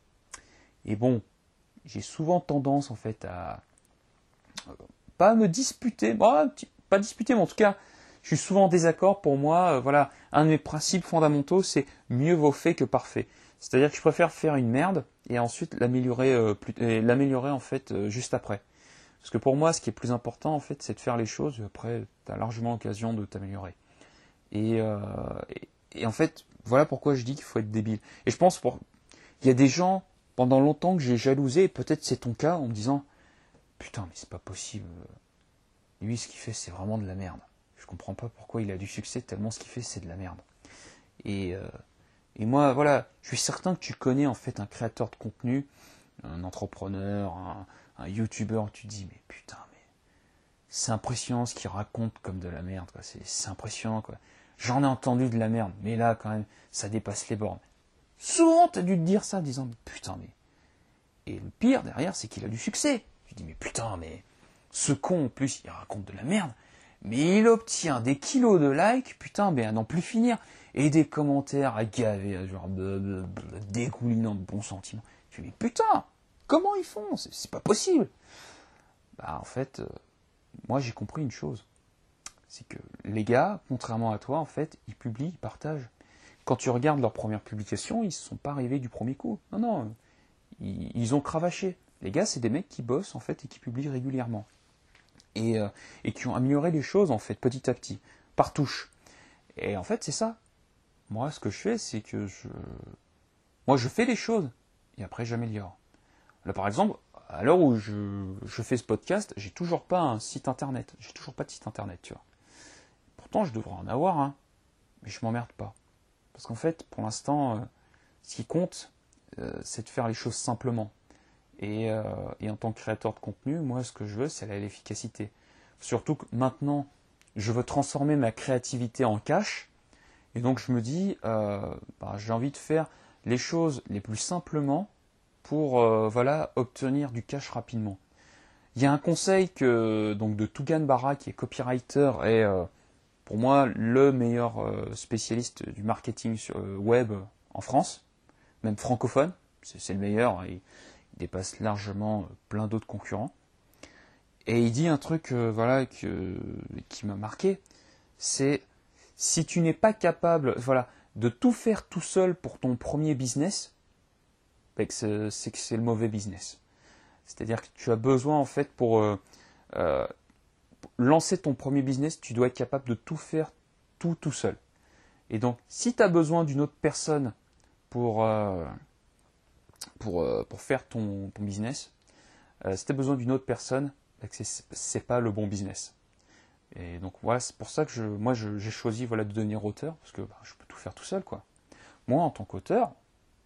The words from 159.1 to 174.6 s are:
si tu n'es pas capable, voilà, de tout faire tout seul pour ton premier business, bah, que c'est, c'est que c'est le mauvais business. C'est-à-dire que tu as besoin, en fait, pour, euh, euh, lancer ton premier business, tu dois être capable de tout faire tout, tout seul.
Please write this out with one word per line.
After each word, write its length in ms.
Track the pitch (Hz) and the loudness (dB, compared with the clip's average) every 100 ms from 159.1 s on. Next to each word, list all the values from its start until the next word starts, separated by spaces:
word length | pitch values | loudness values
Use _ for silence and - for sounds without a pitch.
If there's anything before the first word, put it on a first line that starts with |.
| - | -6
si 280 | - 165 | -2 0
tu 160 | 156 175 | 0 2
n'es 120 | 165 | 2
pas 200 | 156 220 | 4 2
capable, 640 | 214 170 - 170 165 131 120 | 4 0 2 2 2 2 0
voilà, 300 | 123 131 - - _ 107 | 2 2 0 -8 _ -2
de 120 | 120 | -2
tout 240 | - 247 | 2 2
faire 360 | 233 226 208 - | 2 0 -2 -4
tout 140 | 175 | -8
seul 320 | - 190 185 | -2 2 2
pour 240 | 170 123 - | 2 -6 -4
ton 180 | 131 123 | -2 -2
premier 380 | - 147 156 127 | -2 0 0 0
business, 580 | 127 135 180 - - _ _ _ _ _ _ _ _ _ _ - | -2 0 0 -2 -8 _ _ _ _ _ _ _ _ _ _ -6
bah, 80 | |
que 80 | 107 | -4
c'est, 380 | - 107 104 107 | -2 -2 -2 -2
c'est 200 | - 117 | -6 -8
que 80 | - | -10
c'est 180 | - 113 | -4 -2
le 60 | |
mauvais 260 | 117 110 113 | 0 0 0
business. 520 | 107 101 90 - - _ _ _ _ _ _ | -2 -6 -10 -14 -16 _ _ _ _ _ _
C'est-à-dire 360 | - - 110 113 | -16 -8 -4 -4
que 80 | - | -6
tu 160 | - 123 | -6 0
as 60 | 110 | 2
besoin, 420 | 131 131 143 151 | 4 4 4 0
en 60 | |
fait, 260 | 135 - 139 | 0 -2 -4
pour, 300 | - 120 113 | 0 4 4
euh, 180 | 104 98 - - - _ _ | 4 0 -6 -20 -20 _ _
euh, 320 | - 85 65 - - _ _ _ _ _ _ - - | -2 0 0 -2 -10 _ _ _ _ _ _ -8 2
lancer 400 | 123 160 - - | 6 6 4 0
ton 160 | 151 | 0
premier 260 | 127 131 139 | -2 0 0
business, 400 | 131 135 156 - | 0 0 -2 -4
tu 140 | - | -4
dois 140 | 117 123 | 0 2
être 60 | |
capable 320 | - 123 135 123 | 0 -4 -2 -2
de 80 | |
tout 220 | 110 - 160 | -4 -4 -10
faire 360 | - 156 156 _ _ _ _ - | -4 -4 -4 _ _ _ _ -6
tout, 160 | 170 165 | -4 -2
tout 120 | 151 | -4
seul. 240 | - 104 - | -2 -4 -4